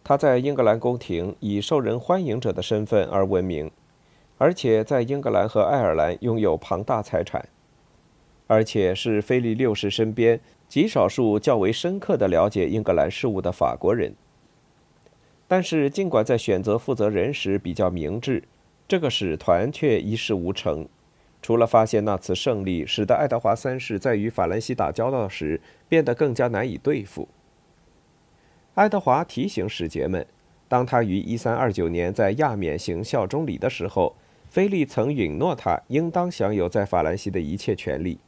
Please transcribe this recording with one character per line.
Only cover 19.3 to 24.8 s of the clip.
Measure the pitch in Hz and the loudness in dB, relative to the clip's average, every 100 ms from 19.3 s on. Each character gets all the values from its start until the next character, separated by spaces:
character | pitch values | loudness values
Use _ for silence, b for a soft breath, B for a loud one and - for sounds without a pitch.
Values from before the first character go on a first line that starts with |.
| 78 | -2
团 | - 87 117 | 2 2 2
却 | - 151 107 | 0 0 2
一 | 104 110 | 0 -4
事 | - | -2
无 | 98 85 | -2 -2
成， | 98 - 76 78 _ _ b b b | -4 -4 -4 -8 _ _ b b b
除 | - 117 | 0 2
了 | 117 | 6
发 | 117 110 | 4 4
现 | 110 | 2
那 | 104 95 | 0 -2
次 | - | -2
胜 | 92 143 110 95 | -2 -2 -2 -2
利 | 87 - | -4 -4
使 | - 101 | -4 0
得 | - | 2
爱 | 143 | 2
德 | 120 | 0
华 | 104 113 | 0 -2
三 | 135 127 | -4 -6
世 | 123 101 | -6 -4
在 | 131 110 | 0 0
与 | 107 | -2
法 | 104 85 | -2 -2
兰 | 101 | -2
西 | 110 | -4
打 | 123 | -2